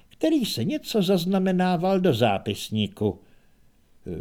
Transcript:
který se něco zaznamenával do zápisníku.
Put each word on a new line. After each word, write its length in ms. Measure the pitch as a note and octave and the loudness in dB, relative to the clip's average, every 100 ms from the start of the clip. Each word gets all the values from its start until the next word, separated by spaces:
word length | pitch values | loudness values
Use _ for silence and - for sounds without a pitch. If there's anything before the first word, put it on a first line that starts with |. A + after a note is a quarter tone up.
| _ | _
který 360 | - D#4 D#4 | -2 0 0
se 200 | G3+ - | 0 -2
něco 380 | C3+ D4+ - A3 | -2 -4 -2 -2
zaznamenával 960 | F3+ F#3+ F3 G3 F#3 F3+ F3+ F3 F3+ G3 | 2 0 2 0 2 2 2 0 0 2
do 140 | F#3 | 2
zápisníku. 1080 | A#2 A#2 F#2+ - G2+ - A2 G2+ - G#2 F2 _ - _ _ _ _ _ _ - E2 | 2 2 0 -2 -6 -4 -2 -2 -2 -2 -2 _ -20 _ _ _ _ _ _ -12 -10